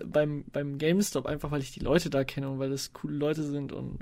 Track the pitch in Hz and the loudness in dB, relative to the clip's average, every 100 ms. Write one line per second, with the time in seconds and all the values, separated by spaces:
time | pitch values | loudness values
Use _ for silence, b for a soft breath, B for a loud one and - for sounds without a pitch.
0 | - 151 151 147 139 147 143 139 156 180 | 4 2 2 0 -4 -4 -4 0 4 4
1 | 202 143 127 151 147 147 131 - 117 156 | 4 0 -2 -2 -2 -2 -2 -4 4 4
2 | 170 139 135 - 135 135 135 135 - - | 4 2 0 -2 -4 -2 -2 -2 -6 -8
3 | 156 147 147 156 147 143 139 - 131 - | -6 0 0 0 -2 -2 -4 -6 -6 -8